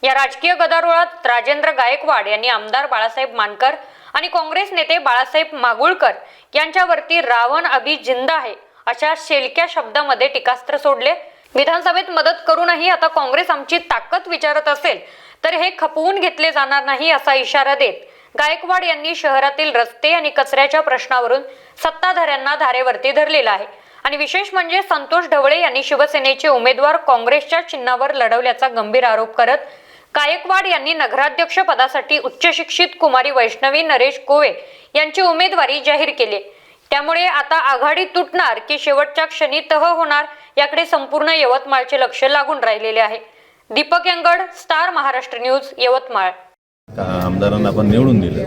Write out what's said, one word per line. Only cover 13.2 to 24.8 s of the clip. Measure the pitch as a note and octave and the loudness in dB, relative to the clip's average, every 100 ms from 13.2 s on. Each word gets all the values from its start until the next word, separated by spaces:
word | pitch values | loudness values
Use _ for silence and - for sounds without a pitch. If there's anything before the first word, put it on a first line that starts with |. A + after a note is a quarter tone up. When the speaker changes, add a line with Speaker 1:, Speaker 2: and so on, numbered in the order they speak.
| C4+ C#4 F4 | 0 0 0
Speaker 1:
आमची | D4+ C4+ E4+ | -2 -2 -4
ताकद | E4+ - - F4 F#4 | -2 -6 -4 -6 -4
विचारत | E4+ D4+ D4 D4+ | -4 -2 0 0
असेल, | C#4+ D#4 A#3 - - - - | -2 -2 -4 -8 -20 -20 -6
तर | D#4+ | -4
हे | E4+ F4+ - | -2 -2 -2
खपवून | D#4+ D#4 E4 G4 | -4 -2 -2 0
घेतले | F4+ E4 D#4 | -2 0 -2
जाणार | D4+ C4+ C#4 | 0 0 0
नाही," | C#4 C4 D#4+ | 0 -2 0
असा | D4 C#4+ | 0 2
इशारा | C4+ B3 D4 C4+ | 0 0 0 0
देत | C#4 A3+ - - - _ C#4 | 0 -2 -8 -16 -20 _ -4
गायकवाड | D4 D#4 E4+ F#4 | -2 -2 -2 -2
यांनी | F4+ D#4 D4+ | -2 -4 -6
शहरातील | E4 D#4 C4+ C4+ C#4 D#4 | -4 0 2 0 0 -2
रस्ते | A#3+ A#3 - D4+ | 0 -2 -2 0
आणि | E4+ D4+ | 0 0
कचऱ्याच्या | - C4+ C4 C#4 C#4+ | -2 0 2 2 2
प्रश्नावरून | - B3 - B3+ A#3+ C4 C#4 - - - | 0 -2 -2 -2 0 -2 -4 -18 -20 -6
सत्ताधाऱ्यांना | E4 D#4+ F#4 F#4 D#4+ C#4 C4+ | -6 -2 -2 0 0 -2 -2
धारेवरती | D4 D4 B3 B3+ A#3+ C4 | 0 0 0 0 0 0
धरलेलं | C4 D4+ D4+ A#3 | 0 2 2 2
आहे. | G3 G#3 - - - | 0 -4 -16 -20 -6
आणि | C4 C#4+ | -4 -4
विशेष | D4 F#4 G4+ | -2 -2 -2
म्हणजे, | F#4+ E4+ F4+ | -2 0 -2